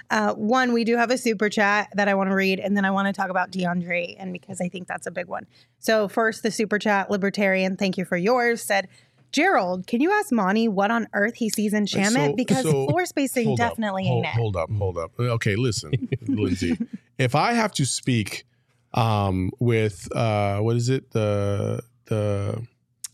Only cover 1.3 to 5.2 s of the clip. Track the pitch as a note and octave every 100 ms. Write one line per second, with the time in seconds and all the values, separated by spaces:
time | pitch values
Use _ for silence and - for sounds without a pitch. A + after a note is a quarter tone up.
1.3 | G#3 G#3 A3 G3+ G#3 G3+ G3 G3+ G3 F#3+
2.3 | G3 F#3+ F#3+ G3 G3+ F#3+ G3 G3 G3 F#3+
3.3 | F3+ F3+ F#3 F3 F3+ F3 F3 F3 - F#3+
4.3 | F3+ - F3+ F3+ F#3 F3+ E3 - E3+